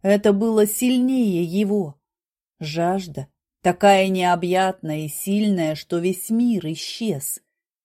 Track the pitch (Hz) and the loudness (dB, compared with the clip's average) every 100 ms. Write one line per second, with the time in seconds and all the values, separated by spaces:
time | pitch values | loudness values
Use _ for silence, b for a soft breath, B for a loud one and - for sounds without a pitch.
0 | 190 202 208 202 226 220 214 - 254 254 | 4 4 4 2 2 2 2 2 0 2
1 | 254 262 226 175 170 185 208 208 160 139 | 2 2 0 0 -2 0 0 0 -2 -10
2 | _ _ _ _ _ _ 156 160 170 190 | _ _ _ _ _ _ -8 -2 -2 -2
3 | 180 139 135 _ _ _ 185 175 202 196 | -6 -12 -14 _ _ _ -2 4 4 6
4 | 190 185 180 175 175 185 190 185 160 151 | 4 2 2 0 2 0 0 -2 -8 -6
5 | 156 - - 202 214 190 156 151 - 175 | -8 -8 -4 0 2 0 -2 -4 -4 -2
6 | 180 185 - 220 240 214 156 160 - - | -2 -4 -2 0 0 0 -4 -8 -10 -8
7 | 226 143 - - _ _ _ _ | -6 -4 -6 -12 _ _ _ _